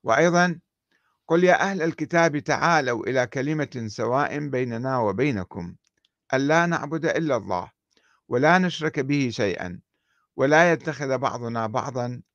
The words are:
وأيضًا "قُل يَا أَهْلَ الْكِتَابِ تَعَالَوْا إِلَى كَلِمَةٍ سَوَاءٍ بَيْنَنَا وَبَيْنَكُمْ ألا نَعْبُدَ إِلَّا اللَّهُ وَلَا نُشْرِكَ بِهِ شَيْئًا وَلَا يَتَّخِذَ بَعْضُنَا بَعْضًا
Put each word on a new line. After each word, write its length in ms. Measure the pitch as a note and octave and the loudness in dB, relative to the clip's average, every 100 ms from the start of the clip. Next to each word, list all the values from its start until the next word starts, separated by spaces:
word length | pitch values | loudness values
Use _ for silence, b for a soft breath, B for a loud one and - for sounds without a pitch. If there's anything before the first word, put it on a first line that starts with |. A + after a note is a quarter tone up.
وأيضًا 560 | - A2+ E3+ F3 F3+ E3 _ _ _ _ _ _ - | 2 2 4 4 2 -2 _ _ _ _ _ _ 0
"قُل 160 | E3+ | 4
يَا 180 | F3+ - | 4 4
أَهْلَ 200 | F#3+ F#3+ | 2 0
الْكِتَابِ 580 | E3 - D3+ E3+ E3 C#3+ | -2 -4 -2 2 2 0
تَعَالَوْا 680 | - C#3 D#3+ D#3+ B2+ A#2 - | -2 0 2 2 2 -2 0
إِلَى 200 | C3 B2 | 0 0
كَلِمَةٍ 560 | C#3 C#3 D#3 C#3+ B2 A2+ | -2 -2 -2 -4 -6 -8
سَوَاءٍ 600 | G#2 A2+ C3 C#3 C#3+ D3 | -4 -2 0 -2 -4 -4
بَيْنَنَا 520 | C3 B2+ A#2 C3 B2+ | -2 -2 -4 -2 0
وَبَيْنَكُمْ 760 | G#2+ G2 D3 A2 F2+ - F2 F2 _ _ _ _ _ | 0 0 0 -2 -6 -10 -12 -14 _ _ _ _ _
ألا 320 | C3+ C#3 E3 | -2 2 2
نَعْبُدَ 400 | E3+ E3+ C#3+ D#3+ | 2 -2 -4 -4
إِلَّا 300 | D3+ D3 D#3+ | -2 0 0
اللَّهُ 360 | A#2+ G2 F2+ - _ _ _ _ _ _ | -2 -2 -6 -6 _ _ _ _ _ _
وَلَا 300 | B2 D3+ F3+ | 2 4 4
نُشْرِكَ 420 | F3+ D3+ D#3 D3 | 2 -2 -4 -4
بِهِ 300 | C3+ C#3+ B2+ | -2 0 0
شَيْئًا 500 | A2+ G#2 F2 F2+ F2 _ _ _ _ _ | 0 -2 -2 -8 -12 _ _ _ _ _
وَلَا 360 | - C3+ D#3 F3 | -2 4 4 4
يَتَّخِذَ 460 | D#3+ E3 C#3 C#3 C3 | 2 -2 -6 -4 -2
بَعْضُنَا 500 | B2+ A#2+ A#2 A#2 A2 | -2 -4 -6 -4 -4
بَعْضًا 540 | B2 C3 B2+ B2 B2 - | -4 -4 -6 -6 -8 -12